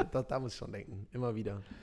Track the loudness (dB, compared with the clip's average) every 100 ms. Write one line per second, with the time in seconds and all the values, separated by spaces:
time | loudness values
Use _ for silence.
0 | 4 4 4 2 2 -2 -4 -4 -6 -6
1 | -4 0 2 2 2 0 -4 -10